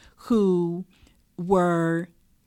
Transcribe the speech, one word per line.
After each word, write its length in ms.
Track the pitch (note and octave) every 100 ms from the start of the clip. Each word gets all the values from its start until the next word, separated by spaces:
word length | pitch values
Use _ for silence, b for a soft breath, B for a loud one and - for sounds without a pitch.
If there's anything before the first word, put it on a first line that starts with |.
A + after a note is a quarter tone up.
| b _ -
who 560 | A3+ G3 F3+ F3 E3+ F#3 b b b _ -
were 720 | F3 F#3+ F3 E3+ E3 E3 E3+ _ _ _